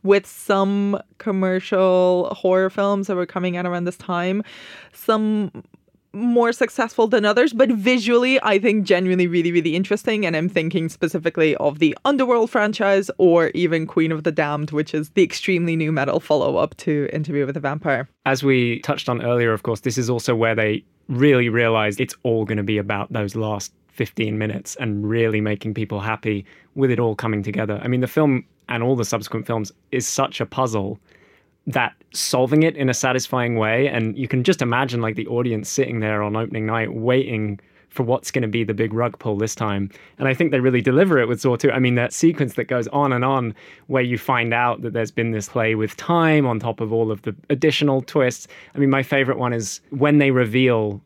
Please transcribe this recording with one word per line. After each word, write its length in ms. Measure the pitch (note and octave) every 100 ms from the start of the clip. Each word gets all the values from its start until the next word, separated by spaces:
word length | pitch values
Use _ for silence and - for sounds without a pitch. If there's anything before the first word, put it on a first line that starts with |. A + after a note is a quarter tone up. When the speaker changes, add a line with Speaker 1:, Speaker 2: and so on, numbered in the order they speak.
Speaker 1:
with 240 | G3 G3+ G3
some 720 | - - G3 G3 G3+ G3+ G3+ - _
commercial 1080 | A3+ F#3+ F#3 F#3 - F#3+ F#3+ F#3 F3+ F3+ F3+ -
horror 340 | F#3 F#3 F#3+
films 380 | - G3+ G3+ G3
that 80 | F#3
were 100 | F3
coming 300 | F#3+ F3+ F3
out 100 | F3+
around 200 | F3 F3
this 120 | -
time. 460 | - F3 F3+ G3 - - - - -
Some 600 | - - A3 G#3+ G#3+ F#3+ - - _ _ _ _
more 380 | G3+ A#3+ A#3+ A#3
successful 560 | A#3 A3+ - A3+ - A3
than 180 | A3+ G#3
others, 280 | A#3 D4
but 160 | A3+ C4+
visually, 680 | A3+ G3+ B3+ G#3+ A#3+ B3+ C4+
I 140 | - G3
think, 240 | G3+ G#3+ F#3+
genuinely 400 | F3+ F#3 F#3 F3+
really, 240 | F3 E3
really 240 | E3+ D#3+ E3
interesting. 500 | F#3+ G#3 - A3 F#3
And 100 | D#3+
I'm 140 | F3
thinking 400 | F3 D#3+ F3 D#3+
specifically 680 | - E3 F3 D#3+ E3+ D#3 -
of 220 | D3 D3
the 160 | D#3 - C4+
Underworld 440 | C#4+ B3+ A#3+ A3+
franchise 600 | A#3+ G#3 G#3+ G3+ G3 F#3+ -
or 300 | F3+ E3+ D#3+
even 360 | - F3 E3 D#3+
Queen 240 | - D#3+
of 120 | D#3+
the 80 | D#3+
Damned, 400 | D#3 D3 D3 D3+
which 220 | D3+ D#3
is 160 | D3+ D3+
the 120 | -
extremely 520 | E3+ - - F3+ E3+ E3
nu 160 | D#3
metal 280 | D#3 C#3 -
follow-up 560 | - D3+ C#3 C3+ D3+ -
to 320 | - D3 C#3+
Interview 320 | D#3 D3+ C#3+ C3+
with 120 | D3
a 20 |
Vampire. 480 | C#3 D3+ D#3+ B2+ C3+ _ -
Speaker 2:
As 180 | C3+
we 360 | C#3 C3 A#2+ A#2
touched 300 | - C#3+ -
on 120 | A#2+
earlier, 300 | A#2+ B2 A#2
of 100 | A2
course, 180 | - G#2+
this 160 | B2+ B2+
is 120 | A#2
also 260 | A#2+ - A#2
where 200 | A2+ A2+
they 280 | G#2+ A2 _ _ -
really 400 | B2 D3 B2+ A#2+
realized 500 | A2+ A#2 A2+ G#2+ G2
it's 140 | C3 -
all 220 | B2+ A2+ G#2
gonna 180 | G#2+
be 140 | G2+ G#2+
about 340 | G2 G2+ -
those 220 | A#2 G2+ A2+
last 380 | G#2+ G2+ - _ _
fifteen 480 | - A2+ - G#2+ G#2+
minutes 360 | G#2+ G2 - -
and 280 | A#2 G2+ G#2
really 340 | A2+ A2+ G#2+
making 320 | G#2+ G#2 A2 G#2
people 240 | G#2+ G#2
happy 460 | G#2+ A2 A2 G#2 F#2+ - _ -
with 140 | C3+
it 100 | A#2
all 160 | A#2+ G#2
coming 280 | A2+ G#2+
together. 360 | G2+ G2+ G#2+ G#2
I 40 | B2
mean, 140 | B2+
the 60 | B2+
film 360 | - D3+ B2+ - _ -
and 120 | A#2+
all 140 | A#2+ C3
the 100 | G#2+
subsequent 400 | A2+ - A#2 G#2
films 260 | A2+ G#2 _ _
is 160 | B2+ B2
such 340 | - C3+ -
a 40 | A2+
puzzle 540 | - B2+ A2 G2 - _ _ _ _ _ _ -
that 260 | C3 A#2 - _
solving 500 | - - B2 B2+ D3+
it 120 | D#3+ D3
in 140 | C3
a 40 |
satisfying 640 | B2 C3 B2+ B2+ B2+ A#2+ A#2
way. 320 | G#2+ A#2 C#3
And 300 | A#2 A2 G#2
you 100 | B2+
can 160 | C3
just 180 | B2 F3+
imagine, 400 | B2 A#2+ C3+ B2
like, 140 | A2 G#2+
the 120 | G#2+
audience 420 | A#2+ B2 G#2+ G2+
sitting 300 | - B2 A#2+
there 220 | G#2+ G#2+
on 140 | G#2 G#2+
opening 300 | A2+ A2+ A2
night 280 | A2+ A2
waiting 680 | A#2 A#2 B2+ B2+ A2+ G#2+ G2+ _ _ _
for 120 | -
what's 280 | A#2 B2+ -
gonna 160 | C3+ A2+
be 160 | A2+
the 100 | G#2+
big 180 | G#2 A2+
rug 260 | A2 A#2+ -
pull 180 | A2+ G2+
this 160 | A2
time. 340 | - A2 G2+ G2 - - -
And 100 | C3+
I 60 |
think 160 | B2+ E3+
they 80 | C3+
really 220 | B2+ B2
deliver 380 | A#2 C3 F#3+ D3
it 80 | A#2
with 120 | A2+
Saw 160 | C3+ A#2+
Two. 120 | C#3
I 60 | A#2+
mean, 160 | B2+ A#2+
that 160 | B2
sequence 440 | - E3 D#3+ C3 -
that 80 | A2+
goes 220 | B2+ G#2+
on 260 | C#3+ C#3+
and 100 | B2
on 300 | B2+ C3+ A#2+ G#2+ - - -
where 160 | C3+
you 160 | B2 A#2
find 340 | - B2 A#2
out 300 | A#2 A#2+ G2+
that 120 | A#2+
there's 180 | A#2 G#2+
been 180 | - A#2
this 180 | A2 -
play 280 | B2 A2 A2
with 200 | A2 -
time 520 | - E3+ D#3+ D3+ C3+
on 120 | A2
top 220 | A#2 G#2+
of 100 | A2
all 200 | A2+ A2
of 100 | G#2+
the 140 | - G2+ _
additional 500 | C3+ D#3 C#3 D3 C3+
twists. 460 | C3 D#3 B2+ - - - -
I 60 | -
mean, 100 | C#3
my 140 | C3+
favorite 340 | C3 C#3 C3 -
one 160 | B2
is 260 | A#2 G2+ - _
when 260 | C#3 D3 D3
they 140 | C#3
reveal 720 | B2+ A#2 B2+ B2+ A#2 G#2+ G2+